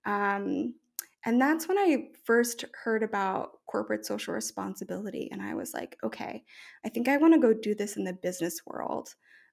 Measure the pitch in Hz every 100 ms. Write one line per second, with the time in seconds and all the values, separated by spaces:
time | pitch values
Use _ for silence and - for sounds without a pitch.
0 | 208 202 202 202 196 185 240 240 _ -
1 | - _ 233 240 269 320 - 392 381 269
2 | - - - 233 240 - - - - 220
3 | 214 202 190 190 - - - 208 214 214
4 | 214 208 - 220 - - 196 190 185 185
5 | 208 - - - 202 - - - - -
6 | 226 - - 226 - - - - 220 226
7 | 247 285 320 330 240 220 214 208 208 208
8 | 185 185 180 185 170 - - - - -
9 | - - _ - _